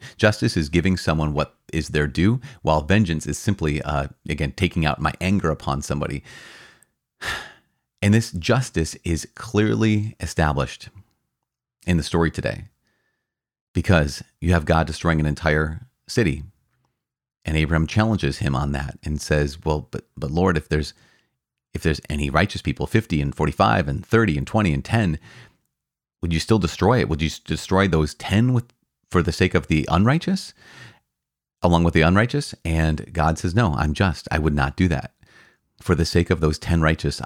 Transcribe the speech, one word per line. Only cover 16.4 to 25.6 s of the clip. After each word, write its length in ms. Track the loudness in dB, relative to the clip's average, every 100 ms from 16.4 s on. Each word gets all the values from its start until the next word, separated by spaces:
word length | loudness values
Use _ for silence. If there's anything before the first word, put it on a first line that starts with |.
| -8 _ _ _ _ _ _ _ _ _
And 140 | -4 0
Abraham 300 | 2 2 2
challenges 500 | 2 2 0 -2 -2
him 180 | -2 -2
on 160 | -2
that 280 | -4 -6 -8
and 160 | -6 -6
says, 440 | 0 0 0 -2 -2
"Well, 220 | -2 -4
but, 160 | -12 -12 -10
but 160 | -4
Lord, 260 | 0 2 0
if 120 | 0
there's, 240 | -2 -2 -8 _ _ _ _ _ _ _
if 80 | -4
there's 200 | -2 -2 -4
any 200 | -4 0
righteous 320 | 0 0 -2
people, 260 | -6 -4 -2
fifty 320 | -2 0 -2
and 140 | -2
forty-five 540 | -2 -4 0 2 2 0
and 180 | -4 0
thirty 320 | 0 2 0
and 80 | -2
twenty 280 | -2 0
and 120 | -2 -2
ten, 320 | 0 0 -2 -8 -20 -20 _